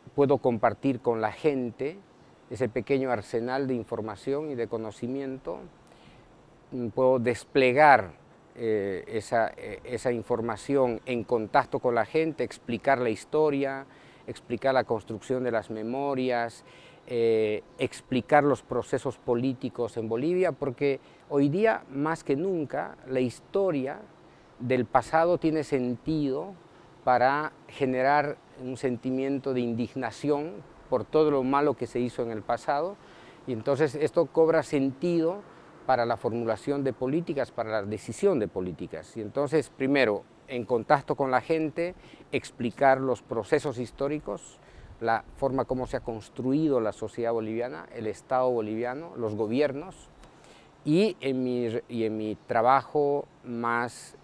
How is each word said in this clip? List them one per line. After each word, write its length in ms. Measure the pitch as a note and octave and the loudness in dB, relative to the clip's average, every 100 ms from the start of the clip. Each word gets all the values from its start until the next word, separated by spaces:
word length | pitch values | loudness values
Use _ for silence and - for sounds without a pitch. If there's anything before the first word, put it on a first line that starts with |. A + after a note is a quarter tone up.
| - - | -6 2
puedo 240 | C#3 C#3+ | 4 4
compartir 600 | C3 A2+ A#2 G#2 C#3 B2 | 2 2 2 2 -2 0
con 220 | A#2+ A2+ | 0 0
la 100 | A2 | -2
gente 680 | - D#3 C#3 B2 - C#3 G3 - - - - - | 0 0 0 -2 -4 -8 -8 -16 -20 -20 -20 -14
ese 180 | A2+ A#2+ | -4 -2
pequeño 420 | B2+ - C#3 C3 | -2 0 0 0
arsenal 560 | A#2 - A#2 A#2+ C3+ C3+ | -2 -2 -4 -2 -2 -2
de 80 | B2 | -4
información 760 | A2 G#2+ G#2+ G2+ C3+ C#3 D#3 | -4 -6 -6 -8 -6 -4 -4
y 60 | B2 | -6
de 120 | A2+ | -6
conocimiento. 920 | A#2 A2 - A#2+ C3+ C3+ C3+ - F3 - - - - - - - - - - - | -6 -8 -8 -6 -6 -6 -8 -10 -12 -14 -20 -20 -20 -20 -20 -20 -20 -20 -20 -12
Mm, 160 | C3 A#2 | -8 -4
puedo 320 | - B2+ C3 | 2 4 4
desplegar, 920 | A#2 A2+ - C#3 B2+ B2+ D3+ B2+ F#2 - - - - - | 2 0 0 4 6 8 10 8 6 -10 -20 -20 -20 -6
eh, 480 | A#2 G#2+ G2 F#2 - | -2 0 0 -4 -6
esa, 460 | A2+ - A#2 A2 - | -8 -2 0 0 -4
eh, 240 | G#2+ G2+ | -12 -12
esa 280 | A#2+ A#2+ C3 | -8 -4 -2
información 880 | A#2+ - A#2+ A#2 G#2 - C#3 B2+ A2 - | -2 -2 -2 -2 -6 0 2 2 0 -4
en 180 | A#2+ | -4
contacto 560 | G#2 A#2+ G#2+ C#3 B2 C3+ | 0 -2 2 2 2 0
con 140 | B2+ | 0
la 120 | A#2 G#2+ | 0 0
gente, 380 | D#3+ D#3+ C#3+ | 0 -2 -2
explicar 540 | A#2 - - A#2 - C3+ | -6 -6 -6 -2 2 2
la 120 | B2 | 2
historia, 760 | G#2+ - D3+ D#3 C#3 C3+ C3+ C3+ - - - - | -2 -2 0 2 0 -2 -6 -14 -20 -20 -18 -16
explicar 480 | - - A#2+ C3+ | -14 -8 -2 2
la 120 | C3 A#2 | 2 2
construcción 580 | A2+ - A2 - B2+ | -2 -4 -10 -4 -2
de 80 | B2 | 0
las 180 | A2+ - | -2 -2
memorias, 960 | A2 A2+ C3 C#3+ C3+ B2+ A#2+ A#2 - - - - - - | -6 -6 -4 -2 -2 0 -2 -4 -8 -20 -20 -20 -20 -6
eh, 580 | A#2+ A#2 A2 G#2+ G#2+ - - | 2 4 4 4 0 -6 -4
explicar 640 | C3+ - - B2+ - D3 | -4 -4 -2 -2 4 6
los 200 | C#3+ B2 | 6 2
procesos 540 | - B2 - C#3 C#3 - | -2 -4 -2 -4 -4 -6
políticos 800 | - A#2+ C3 B2+ B2 - A#2 A#2 | -2 0 0 -2 -6 -6 -6 -4
en 120 | A2 | -4
Bolivia, 420 | A2+ D3+ F3+ F3+ | -2 0 0 0
porque 480 | C#3 C3+ A#2+ C#3+ C3 - - - | -2 -6 -2 0 0 -6 -20 -2
hoy 200 | C#3+ C#3+ | 2 2
día, 340 | F3 A3 - - | 4 2 2 -4
más 320 | C#3 D#3 E3 | -4 -2 -2
que 120 | - C#3 | -2 0
nunca, 640 | F#3+ F3+ C3+ C#3 E3+ - B2+ | 0 -2 -2 -4 -6 -10 -4
la 120 | C3 | 0
historia 800 | B2 - - G3 F#3+ D3 C3 F3+ G#3+ - - - - - | 0 -2 -4 0 2 0 -4 -8 -16 -20 -20 -20 -20 -8
del 260 | B2 B2+ A#2 | 0 0 2
pasado 520 | B2+ - D#3+ E3+ F3 | 0 2 2 4 2
tiene 260 | D#3+ D#3 | 2 0
sentido 920 | C#3 C#3 B2 B2 - D#3 C#3+ C3+ F#3 F3+ - - - - C3 | 0 0 0 -4 -2 -2 0 -2 -6 -14 -20 -20 -20 -4 2
para 480 | B2 B2+ C#3+ D#3 - - | 4 4 2 -2 -8 -18
generar 640 | - C3 B2+ C3 D3 D3 - - - | -4 -2 2 2 4 2 -4 -14 -14
un 140 | B2+ C3 | -12 -4
sentimiento 800 | C3+ A#2+ C3 C3 C3+ C#3 C3+ | -2 -2 -2 -2 -2 -2 -2
de 80 | B2+ | -2
indignación 920 | A#2+ A2+ A#2+ C3 A#2 - C#3+ C#3+ D#3 G3 - - - | -2 -2 -4 -4 -6 -4 -2 -2 -2 -10 -18 -20 -4
por 160 | B2 G#2 | -4 2
todo 260 | D#3 D3+ | 2 4
lo 120 | C#3 | 2
malo 320 | C3 C#3 D3 B2+ | 2 2 2 0
que 120 | A#2 | -4
se 140 | A#2+ | -4
hizo 220 | B2 - | -4 -4
en 80 | A#2 | -4
el 100 | A2 | -4
pasado, 560 | - A#2+ - C#3+ F3 G3+ - - - - - | -4 -4 -2 -2 -4 -8 -18 -20 -20 -14 -8
y 80 | |
entonces 420 | A2+ B2 C3+ D3+ C#3+ | -4 0 2 2 0
esto 300 | D3+ - D3+ | 0 2 2
cobra 360 | E3 D#3+ D#3+ | 4 4 4
sentido 800 | - D3 C3+ C3+ F3 E3+ D#3+ G3+ - - - - - | 2 0 0 0 0 2 0 -2 -10 -20 -20 -8 0
para 200 | B2+ A#2 | 2 2
la 120 | A2+ | 0
formulación 640 | A#2+ A#2 A2+ A2 - C#3+ | -2 -2 -2 -2 -2 -2
de 80 | C3+ | -2
políticas, 600 | A#2+ C3 D#3 E3+ C#3 A#2 | -2 -2 -2 -2 -4 -4
para 180 | - A2 | -4 -4
la 140 | G#2+ | -4
decisión 560 | G2+ G#2+ - A2 G3+ D3+ | -4 -6 -8 0 2 2
de 100 | G2+ | 0
políticas. 640 | F#2+ F#2 D#2+ F2 D#2+ - A#2 | -4 -6 -6 -10 -12 -12 -10
Y 60 | |
entonces, 480 | G#2 C3+ C#3+ D#3 - | -6 -4 0 0 0
primero, 540 | - C3+ C#3+ A#2 G2+ - - - | -2 2 4 4 2 -4 -20 -10
en 160 | B2+ A2 | -8 -2
contacto 500 | A#2+ G#2+ D3 - C#3+ | -2 2 2 2 -2
con 140 | C3+ | 0
la 100 | B2+ | 0
gente, 540 | - D#3+ D#3 D#3 F3 - - - - | 0 0 -2 -4 -6 -8 -20 -20 -6
explicar 680 | C3+ - - A#2+ - C#3 C3 | -6 -6 -6 -6 2 4 4
los 220 | C3+ A2+ | 2 -4
procesos 560 | - A2+ G2+ D3 D3 A#2 | -4 -6 0 0 0 -6
históricos, 800 | A#2 - C#3 D3 G#2 G2 - - - - - - | -8 -6 -4 -4 -6 -10 -12 -20 -20 -20 -20 -6
la 240 | A2+ A2+ - - | -2 -2 -4 -4
forma 300 | C3+ C3 A#2 | -2 0 -2
como 220 | B2+ B2 | -4 -4
se 100 | B2 | -6
ha 20 | |
construido 800 | A#2+ A2+ - - B2+ C#3+ D#3 B2+ | -6 -8 -10 -6 -2 0 2 2
la 120 | G#2+ | 0
sociedad 380 | - G#2+ - A#2 | -4 -8 -4 -2
boliviana, 540 | A#2 A2 A2+ B2 D#3 F3 | -2 -2 -4 -6 -8 -14
el 140 | A2+ A2 | -8 -8
Estado 420 | G2 - C3 B2+ | -8 -2 0 2
boliviano, 640 | A#2+ G#2+ A2 A#2+ C3+ E3+ F#3 | 0 -2 -4 -4 -6 -10 -6
los 180 | A2 G#2 | -4 -2
gobiernos, 760 | G#2+ B2 D3 C3+ F#3 - - - - - - - - - | -2 0 0 -2 -12 -16 -20 -20 -20 -20 -20 -20 -20 -8
y 320 | C#3 E3 G#3+ - | 0 2 2 0
en 240 | C3+ C3 | -4 -2
mi, 260 | B2+ B2 A#2 A2+ - | -2 -2 -2 -4 -6
y 160 | A#2+ A2 | -4 -2
en 120 | A2 | -2
mi 200 | G#2+ G2+ - | -4 -6 -2
trabajo 800 | A2+ A#2+ C3+ - D3+ C#3+ C#3+ - _ | 2 4 4 2 0 0 0 -4 _
más, 760 | B2+ A#2 A#2 A#2 A#2+ - - - | -10 -4 -2 0 -2 -6 -18 -20